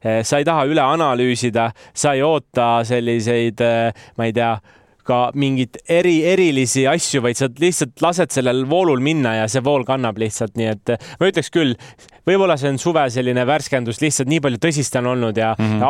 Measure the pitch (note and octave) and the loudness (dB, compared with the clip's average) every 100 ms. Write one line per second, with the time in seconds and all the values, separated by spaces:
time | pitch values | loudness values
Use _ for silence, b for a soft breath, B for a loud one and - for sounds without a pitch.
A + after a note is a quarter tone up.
0 | A2+ A2 A2+ C#3+ D3 D#3+ C3+ D#3 C3+ D#3 | 0 -2 0 0 0 0 2 2 2 2
1 | D#3 B2 B2 B2 A#2+ A2 A2+ - B - | 0 0 0 0 -2 0 -2 -4 B -4
2 | D3 C#3 C#3+ D#3 - - A#2 A#2+ A2+ B2 | -2 0 0 0 -2 -2 2 2 0 -2
3 | A#2+ A#2 A2 A#2+ A#2 G#2+ A#2+ A#2 A#2 - | 0 -2 0 0 0 0 0 2 -2 -4
4 | - - A2+ A2+ A#2 A2 b b b b | -16 -4 -2 0 0 -2 b b b b
5 | - B2 B2 C3+ C#3 C3+ B2 - - E3+ | -2 0 0 0 -2 0 -4 -6 0 2
6 | F3+ E3 D#3+ F#3 F3+ C#3 B2+ C3+ C3 E3 | 4 2 2 4 2 2 0 2 2 0
7 | - C#3+ A#2+ A#2+ C3+ A#2+ E3+ F3+ C#3+ - | 0 -2 -2 -2 -4 0 -2 0 -4 0
8 | E3 F3 E3+ - B2+ B2 C3 E3+ F#3 C3 | -2 0 -2 0 0 0 0 0 2 2
9 | C3+ D#3+ B2+ A2+ A2 C3 B2+ C#3+ A#2+ C3 | 0 0 0 0 0 0 0 0 0 -2
10 | A#2+ G#2 A2+ - A2+ A2+ A2+ G#2+ - A#2 | -2 -2 -4 -4 -6 -2 -4 -4 -4 -4
11 | B B F#3 F#3+ C#3 F3 D3+ A#2 B B | B B 0 0 -2 0 0 -2 B B
12 | B B - G3 F#3+ D3+ C#3 C3+ E3+ D#3+ | B B 0 2 2 2 0 -2 0 2
13 | C3+ A#2 B2 B2 B2 D3+ D3 C3+ A#2+ A#2 | 0 0 0 0 0 0 0 -4 -4 -2
14 | D#3 C#3+ C3 D#3+ C#3 A#2 E3 D3+ C3 C3 | -2 -2 0 0 0 0 -2 0 -2 -2
15 | B2 B2+ A#2 G#2+ A2 A2 A2 G#2+ B2 | -2 0 -2 0 -2 0 0 2 2